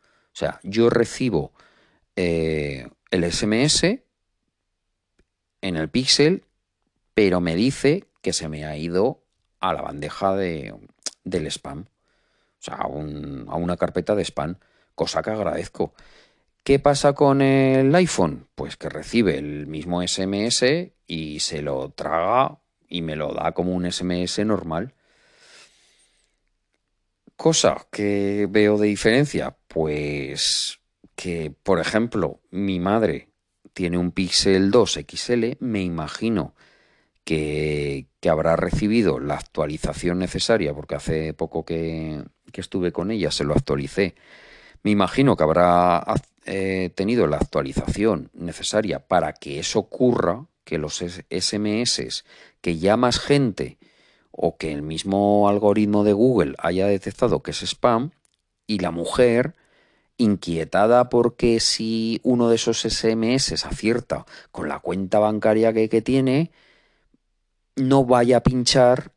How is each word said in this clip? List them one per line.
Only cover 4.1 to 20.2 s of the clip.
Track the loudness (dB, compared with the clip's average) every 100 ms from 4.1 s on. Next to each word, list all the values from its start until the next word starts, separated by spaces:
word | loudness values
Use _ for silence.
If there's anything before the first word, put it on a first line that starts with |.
| _ _ _ _ _ _ _ _ _ _ _ _ _ _ _
en | -6 -4
el | -2
Pixel, | -2 0 4 4 2 -6 _ _ _ _ _ _
pero | 2 4 4
me | 0
dice | 2 0 2 0 0 -4 _
que | -6
se | -4 -6
me | -8
ha | -10 -8
ido | -2 0 0 -2 _ _ _ _
a | -4
la | -2
bandeja | -6 -8 -10 -2 0
de, | 0 -2 -4 -10 -16 -20 _ -14 -12
del | -6 -4 -4
spam, | -8 -10 -14
o | -16 _ _ _ _ _ _ _
sea, | -14 -8
a | -6
un, | -6 -10 -10 -10 -12 -8
a | -4
una | -4 -2
carpeta | -2 -2 -2
de | -2
spam, | -2 -6 -6 -8 _ _ _
cosa | -6 -4 -4
que | -4
agradezco. | -4 -4 -4 -8 -6 -6 -6 -20 -20 _ _ _ _
¿Qué | 0 2
pasa | 4 4 2
con | 4 4 4
el | 4 4 4 4 4 4
iPhone? | 2 2 0 -2 -12
Pues | -12 -10 -10
que | -10
recibe | -10 -2 2 2 0
el | -6 -10 -10
mismo | -10 -4 -4
S | -2 -2